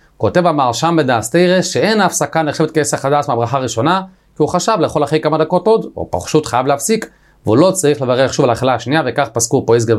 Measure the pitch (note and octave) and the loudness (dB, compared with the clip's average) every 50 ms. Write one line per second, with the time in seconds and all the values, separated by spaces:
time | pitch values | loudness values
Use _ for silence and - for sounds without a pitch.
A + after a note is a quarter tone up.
0 | _ _ _ - - G#2 - F3 F3 F3 D#3 D3 C3+ B2 A#2 - - E3 E3+ D#3+ | _ _ _ -4 -4 0 0 2 2 2 2 2 0 0 0 0 -2 0 2 2
1 | D3 B2+ B2+ A2+ G#2+ - - E3+ F3+ F3+ F3+ F#3 F3 - - B2 C#3 G3 A3 G#3+ | 2 2 0 0 -2 0 0 2 2 4 2 0 0 -2 -2 -2 0 0 2 2
2 | G3 E3+ - - D#3 - - E3 D#3+ D3 C3 - D#3+ D3+ - D#3+ D3 - - C3+ | 0 0 0 -2 -4 -2 -2 -2 -2 -2 -2 -2 -2 -2 0 -2 -2 0 -2 -2
3 | - C3+ C#3+ D3 C#3+ D3 B2+ A#2 A#2 A#2 C3+ C#3 C3 B2 - - A#2+ D#3+ F3+ F#3+ | -2 0 0 0 0 0 -2 -2 -2 -2 -2 -2 -2 -2 -2 -2 0 0 0 -2
4 | F#3 - - _ _ _ _ - D3+ D3 - F3+ F3 - A3 F#3+ D3+ B2+ - D3+ | -4 -8 -14 _ _ _ _ -2 -2 0 0 -2 0 0 0 0 0 -2 0 -2
5 | D3 - D#3 D#3 D#3 D#3 D3+ D3+ D#3+ D#3 F3+ F3+ F3 A3 A3 A3 E3 - - - | -2 0 0 -2 0 0 0 0 0 0 0 0 2 2 2 0 0 -4 -10 -10
6 | E2+ - - F2+ F2+ - - D3+ D3+ - - A#2+ C3 C#3 C#3+ C#3 - - A3+ G#3+ | -8 -6 -6 -6 -4 0 0 0 0 0 -2 0 0 0 0 -2 0 -2 -2 -2
7 | - - - _ _ _ _ _ _ - G#2+ B2 E3+ F#3+ F#3 F#3 - C#3+ D3 - | -4 -8 -16 _ _ _ _ _ _ 2 4 4 4 4 2 2 0 0 0 0
8 | C3+ B2 B2+ A#2+ C3+ C3 - - D3 B2+ A#2 A2 C3+ C3 B2+ A#2 - B2 C#3 D#3+ | 0 0 2 2 0 0 2 0 2 2 2 0 0 0 -2 -2 -2 -2 -2 0
9 | D3 B2+ A2+ - C#3 A#2 - A#2 A2+ - - C3 - - A#2 A#2+ A2+ A#2 A2+ | 0 0 -2 -2 -2 -2 -2 -4 -2 0 0 0 2 2 2 2 2 2 0